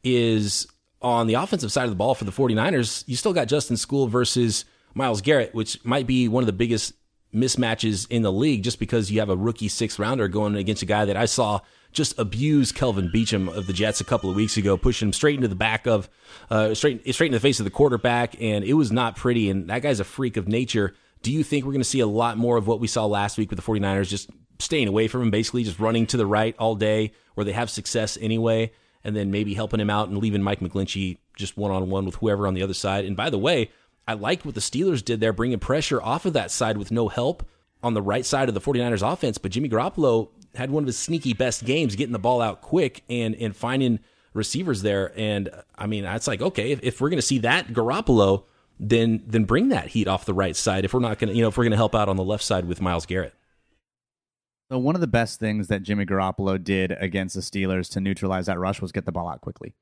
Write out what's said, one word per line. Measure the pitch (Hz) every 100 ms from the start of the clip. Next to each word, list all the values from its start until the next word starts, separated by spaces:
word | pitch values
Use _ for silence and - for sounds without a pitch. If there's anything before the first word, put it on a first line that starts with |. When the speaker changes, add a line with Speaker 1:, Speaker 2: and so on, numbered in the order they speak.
Speaker 1:
is | 127 123 117 113 104 - - _ _ _
on | 123 120 113
the |
offensive | 117 185 190 110
side | 131
of | 123
the | 92
ball | 113 127
for |
the | 101
forty-niners, | 110 131 107 139 151 113 - -
you |
still | 123 220
got | 175 117
Justin | 147 - 120
Skule | - 139 127
versus | 120 123 123 117 107 - _ _
Myles | - 131 107
Garrett, | 110 147 110
which | 113 110 -
might | 117 135 127
be | 127 123
one | 120
of | 117
the |
biggest | 92 117 113 - - _ _ _
mismatches | 107 127 - 117 113 113 98 -
in | 117
the | 107
league, | 95 151 123
just | 104 -
because | 107 117 98
you | 107
have | 104
a | 92
rookie | 107 117 104
sixth | - 110 -
rounder | 104 131 101
going | 101 104 104
against | 98 104
a | 95
guy | 104
that | 104 98
I | 113
saw | - 107 101 - _ _
just | - 151 -
abuse | 107 107 147 147 123
Kelvin | - 127 98 87
Beachum | 107 113 107 92
of | 87 92
the |
Jets | 92 107 -
a |
couple | - 120 95
of | 95
weeks | 110 -
ago, | 98 95
pushing | 127 120 107
him |
straight | - 151 143
into | 120
the |
back | 92 107 110 120
of, | 107 92 _ - - -
uh, | 110 107
straight, | 110 147 120 -
straight | 123 165
in |
the | 120
face | 131 127
of |
the | 101
quarterback, | - 143 117 123 120 120 -
and | 113 104
it | 98
was | 151 127
not | 113 117 -
pretty, | 123 120 101
and | 98 85
that | 117
guy's | 143 117
a |
freak | 95 - 127 107
of | 95
nature. | 110 127 113 98 - _ _
Do | -
you | 151
think | 151 147
we're | 131
gonna | 139
see | 120 135
a | 110
lot | 107 117 110
more | 120 117
of | 104
what | 110
we | 117
saw | 120 107
last | 101 101 -
week | 104
with | 92
the |
forty-niners, | - 107 98 98 92
just | 98 - - _ _
staying | - 156 110
away | 104 110
from | 127
him, | 117
basically | 104 117 127
just | 110 87
running | 110 113 113
to | 123
the | 101
right | 104 113 -
all | 113
day | 107 107 107 107 - _
where | -
they | 101
have | 101 117
success | - - 117 107 -
anyway, | 110 113 113 113 113 _ _ _
and | 107 104
then | 101
maybe | 101 104
helping | 98 110 113
him | 104
out | 104 101
and | 101
leaving | 110 101
Mike | 98 101
McGlinchey | 90 98 95 98 95 90 _ -
just | 98 -
one-on-one | 101 95 92 95
with | 95 -
whoever | 113 101 101
on |
the | 95
other | 98
side? | 92 101 98 98
And | 98
by | 135
the | 107
way, | 127 160 110 _ _ _ -
I |
liked | 110 104 180
what | 151
the | 113
Steelers | - 131 190 143
did | - 113
there, | 113
bringing | 95 120 117
pressure | - 143 - 127
off | 110 139 190
of |
that | 151 90
side | - 110 104
with | 98
no | 113 107
help | - 127 180 - _ _ _
on | 120
the | 107
right | 98 113 127
side | 135 131
of |
the | 101
forty-niners | - 123 120 107
offense, | 107 180 131 107
but | 98
Jimmy | 104 143
Garoppolo | 113 160 185 139 113 107 - -
had | - 127
one | 151
of | 139
his | 117
sneaky | - 165 135
best | 110 127 110
games, | 117 147 143
getting | 101 139
the | 117
ball | 107 123
out | 113 95
quick | - 170 147 - -
and, | 120 113 107
and | 113
finding | 98 117 135 127 110 _ _ _
receivers | 110 107 139 180 110
there. | 104 98 95
And, | - 107 101 95 95 - -
I | 104
mean, | 107 95
it's | 110 -
like, | 104
okay, | 156 - 113
if, | 135
if | 123 -
we're | 143
gonna | 165
see | - 131
that | 117 156 -
Garoppolo, | 117 113 180 226 120 98 98 - _ _ -
then, | 107 117 113 113 -
then | 110
bring | 101 127 262
that | 107 69
heat | 113 98
off | 95
the | -
right | 95 95 -
side | - 95 95
if |
we're | 127
not | 117 107
gonna, | 110
you | 110
know, | 113
if | 104
we're |
gonna | 117 107
help | 110
out | 110 101
on | 95
the |
left | 95 104
side | - 95
with | 87 87
Myles | 92 85
Garrett. | - 90 85 _ _ _ _ _ _ _ _ _ _ _ _ _ _
Speaker 2:
So | 127
one | 131
of | 180
the | 156
best | 117 113 -
things | 110 107 92
that | 101
Jimmy | 95 104 95
Garoppolo | 95 95 92 98 95
did | 90 98 92
against | 82 95 95 92
the | 98
Steelers | - 98 95 92 87
to | 101
neutralize | 95 95 98 95 90
that | 87
rush | 92 101
was | 92
get | 98
the | 87
ball | 85 85
out | 67
quickly. | - - - _